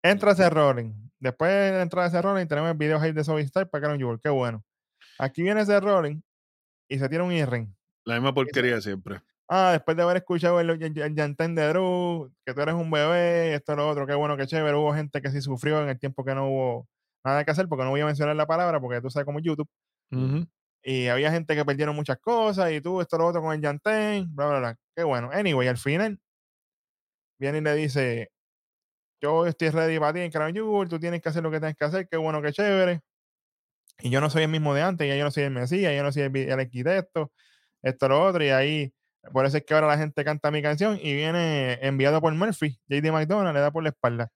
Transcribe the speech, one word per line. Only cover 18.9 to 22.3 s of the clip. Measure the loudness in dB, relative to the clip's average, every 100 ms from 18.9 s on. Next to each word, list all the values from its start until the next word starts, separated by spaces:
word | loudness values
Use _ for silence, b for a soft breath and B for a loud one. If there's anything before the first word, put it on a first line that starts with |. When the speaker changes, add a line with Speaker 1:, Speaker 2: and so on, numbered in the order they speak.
| -6
Speaker 1:
tú | -4
sabes | -6 -6
cómo | -4
es | -4
YouTube. | -4 -6 _ _ _ _
Speaker 3:
Ujú. | -4 -2 -2 -4 _ _ _
Speaker 1:
Y | -4 -2 0
había | 2 2
gente | 0 0 0
que | 0
perdieron | 0 -2 -2
muchas | -4 -4
cosas, | 0